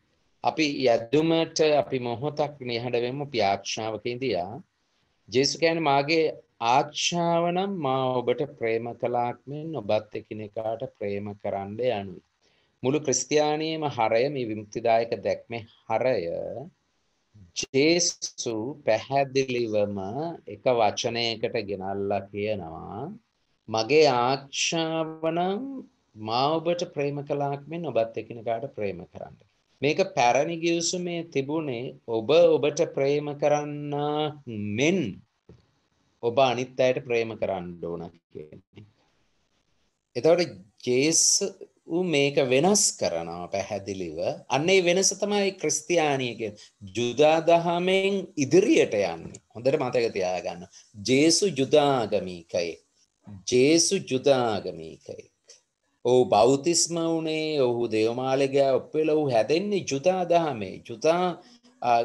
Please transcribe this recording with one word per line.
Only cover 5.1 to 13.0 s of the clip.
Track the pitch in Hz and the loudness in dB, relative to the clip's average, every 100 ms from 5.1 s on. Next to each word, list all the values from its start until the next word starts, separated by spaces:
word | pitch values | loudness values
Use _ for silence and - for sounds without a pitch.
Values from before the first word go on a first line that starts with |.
| _ - | _ -2
ජේසුස් | 110 139 - | 0 0 2
කියන්නේ, | 165 165 | 0 2
"මාගේ | 156 139 143 165 156 - - _ | 2 2 2 2 0 -2 -14 _
ආරක්ෂාව | 117 131 156 - - 175 170 170 175 | 2 2 2 -2 -2 0 0 0 0
නම් | 175 196 196 | 0 -2 -4
මා | 139 131 131 | -2 0 0
ඔබට | 127 120 123 143 - | 0 0 -2 -4 -4
ප්‍රේම | 113 113 120 | -2 -2 -4
කළාක් | 117 120 123 120 117 - | -6 -4 -2 -2 -6 -12
මෙන් | 147 160 147 | -12 -8 -8
ඔබත් | 101 107 107 117 | -2 -2 -2 -10
එකිනෙකාට | 104 110 107 - 110 113 | -12 -12 -10 -8 -6 -6
ප්‍රේම | 131 - 104 101 104 | -8 -8 -6 -6 -8
කරන්න" | 101 101 98 98 107 | -8 -6 -6 -6 -4
යනුයි. | 127 107 98 90 - _ _ _ _ _ | -2 -2 -6 -12 -20 _ _ _ _ _
මුළු | 123 | -2
ක්‍රිස්තියානියේම | 147 | 0